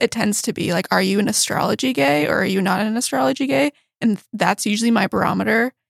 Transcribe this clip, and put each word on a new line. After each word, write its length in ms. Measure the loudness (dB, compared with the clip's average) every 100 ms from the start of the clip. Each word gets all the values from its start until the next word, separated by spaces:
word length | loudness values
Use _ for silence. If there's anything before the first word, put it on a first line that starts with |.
it 100 | -4
tends 300 | 0 -2 -2
to 100 | -4
be 200 | -4 -2
like, 140 | -2 0
"Are 100 | 0
you 180 | 2 2
an 100 | 0
astrology 640 | 0 -2 0 0 0 -2
gay 340 | 0 2 2 2
or 120 | 0
are 60 | 0
you 160 | 0
not 200 | 0 0
an 160 | -2 -2
astrology 500 | -2 0 0 0 0
gay?" 240 | 0 0 -4 _ _
And 200 | -2 -2 -6
that's 320 | -2 0 0 -2
usually 260 | 0 2
my 160 | 2 2
barometer. 640 | 0 0 0 0 0 0 -6